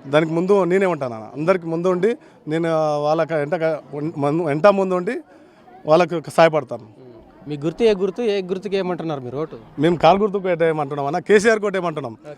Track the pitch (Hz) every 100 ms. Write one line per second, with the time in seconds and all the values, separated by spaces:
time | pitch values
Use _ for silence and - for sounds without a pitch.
0 | 139 147 165 165 185 202 175 190 190 165
1 | 131 113 110 131 160 190 165 165 180 180
2 | 202 240 - - - 160 165 160 156 147
3 | 147 160 156 160 147 175 160 151 - 143
4 | 151 165 143 160 170 147 202 196 190 180
5 | 180 302 - - - _ - - - 160
6 | 170 170 147 151 165 156 123 120 110 110
7 | 127 117 - - - 147 151 - 233 202
8 | 190 185 240 202 180 185 190 196 180 175
9 | 160 143 123 127 160 120 - - 156 170
10 | 156 190 208 196 185 170 165 156 135 147
11 | 139 175 - 202 220 220 208 190 175 151
12 | 131 107 147